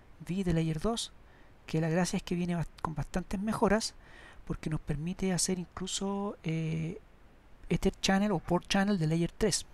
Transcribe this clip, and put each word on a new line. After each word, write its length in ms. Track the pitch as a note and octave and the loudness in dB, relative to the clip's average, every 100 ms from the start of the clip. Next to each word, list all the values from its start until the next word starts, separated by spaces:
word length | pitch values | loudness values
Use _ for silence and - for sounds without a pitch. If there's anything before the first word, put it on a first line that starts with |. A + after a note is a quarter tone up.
| - - D#3+ | -20 -14 -6
V 160 | F#3 | -2
de 100 | F3+ | 2
layer 260 | E3 D#3+ D#3 | 2 2 0
dos, 320 | G#3+ A#3 - - - - - - - | -2 -2 -6 -10 -20 -20 -20 -20 -2
que 160 | D#3+ | 0
la 80 | D#3+ | 2
gracia 280 | E3+ F3 F#3+ | 2 2 0
es 60 | |
que 120 | - F3 | -2 -2
viene 200 | F3 E3+ | 0 -2
bast-, 260 | C#3+ - | -4 -6
con 140 | E3 D3 | -6 -6
bastantes 440 | - F#3 - G3 | -4 -4 -2 -4
mejoras, 560 | G#3+ G#3 G#3 G#3+ - - - - - - - | -2 2 4 4 0 -8 -20 -20 -20 -14 -8
porque 220 | - D#3+ | -4 -2
nos 100 | D#3 | -4
permite 540 | - D3 E3+ F#3+ F#3+ | -4 -4 -4 -2 0
hacer 260 | F3 - F3+ | 2 0 -2
incluso, 760 | E3+ - F#3 - G3 G3+ G3+ - | -4 -8 -6 -4 -2 -2 -4 -6
eh, 560 | D#3+ D#3+ D#3+ D#3+ D#3 - - - - - - - - | -4 -2 -2 -2 -4 -6 -14 -20 -20 -20 -20 -10 -2
Ether 260 | F3 F#3+ - | 2 2 0
Channel 320 | - G3 G#3 | 2 4 2
o 80 | E3+ | 0
Port 260 | - F3 - | 2 0 2
Channel 300 | G3 G3 G3 | 2 4 2
de 100 | D#3 | 2
layer 240 | E3 E3+ - | 2 0 2
tres. 280 | G#3+ - - | 2 2 -4